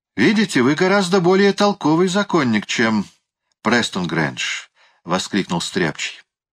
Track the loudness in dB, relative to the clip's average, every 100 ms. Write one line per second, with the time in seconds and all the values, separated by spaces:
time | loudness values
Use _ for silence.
0 | _ 0 2 2 0 2 2 2 2 2
1 | 2 2 4 4 2 2 0 0 0 2
2 | 2 0 0 0 0 -2 -2 -2 0 0
3 | -4 _ _ _ _ _ -2 0 -2 -6
4 | -4 -2 -4 -6 -8 -8 -14 _ _ _
5 | -6 -6 -2 -4 -2 -4 -4 -4 -4 -4
6 | -12 -12 _ _ _